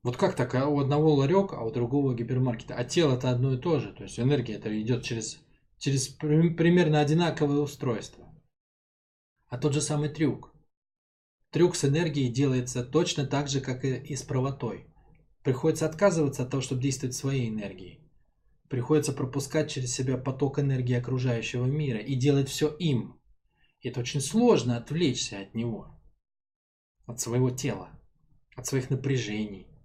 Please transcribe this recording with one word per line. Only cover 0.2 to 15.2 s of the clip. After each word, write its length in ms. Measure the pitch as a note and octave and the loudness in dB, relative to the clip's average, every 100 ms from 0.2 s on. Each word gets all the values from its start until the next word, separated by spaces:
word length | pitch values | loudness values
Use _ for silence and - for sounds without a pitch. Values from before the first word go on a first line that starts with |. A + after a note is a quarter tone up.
| G3 | 0
так, 200 | - B2 | 2 0
а 120 | B2+ C#3+ | 0 2
у 140 | C#3+ | 2
одного 340 | C3 D3 D#3 | 2 4 4
ларёк, 380 | C#3+ C#3 F#3+ G3 | 4 4 4 2
а 100 | B2 | -4
у 80 | A2+ | -4
другого 440 | A#2+ A#2+ C#3+ C#3 | -2 0 0 0
гипермаркета? 600 | A#2 A#2+ B2+ C3 A#2+ - | -2 -2 0 0 -2 -6
А 100 | B2+ | -6
тело-то 460 | A#2+ F3 D#3 B2 C3 | -2 2 4 4 2
одно 240 | B2 C3+ | 2 0
и 40 | B2+ | 0
то 200 | F3 D3+ | 0 0
же, 120 | G#2+ | -2
то 100 | - | -12
есть 160 | G2+ - | -12 -2
энергия-то 500 | B2 D3 A#2 G#2 A2 G#2+ | 2 2 0 -6 -4 -4
идёт 200 | A2 A#2 | 0 -2
через, 380 | - A2+ A2 - _ _ _ _ | -2 -6 -6 -12 _ _ _ _
через 300 | C#3+ C3+ - | -2 -2 -2
при-, 460 | - D3+ D#3 E3+ | -6 2 4 4
примерно 460 | E3 E3+ F3+ D#3 D3+ | 4 4 6 6 4
одинаковое 580 | C#3+ D#3 E3+ D3+ D3+ C#3+ | 4 4 2 2 2 2
устройство. 680 | C#3 - B2+ G#2+ - - - - _ _ _ _ _ _ _ _ _ _ _ | 0 -4 -4 -4 -6 -18 -20 -20 _ _ _ _ _ _ _ _ _ _ _
А 100 | B2+ | -2
тот 160 | D3 | 0
же 60 | C#3+ | 2
самый 280 | C#3+ D3 D3+ | 0 0 -2
трюк. 460 | D3+ D3+ - - _ _ _ _ _ _ _ _ _ _ | 0 0 0 -10 _ _ _ _ _ _ _ _ _ _
Трюк 240 | D3+ F3 | 4 4
с 100 | - | 4
энергией 440 | C#3 D3 E3+ C#3+ B2+ | 2 2 2 2 0
делается 560 | A#2 C#3 B2+ B2 B2+ | 2 2 2 -2 -6
точно 420 | A#2+ D#3 F3 - B2+ | 0 0 2 -2 -2
так 220 | C#3 C#3+ | -2 0
же, 120 | C3+ | -4
как 240 | C3 B2+ | -4 -4
и, 100 | C3+ | -4
и 200 | A#2+ - C3+ | -4 -6 -10
с 60 | |
правотой. 640 | - B2+ C3+ C3+ A#2 G2 - _ _ - | -4 -2 -2 -4 -6 -8 -14 _ _ -20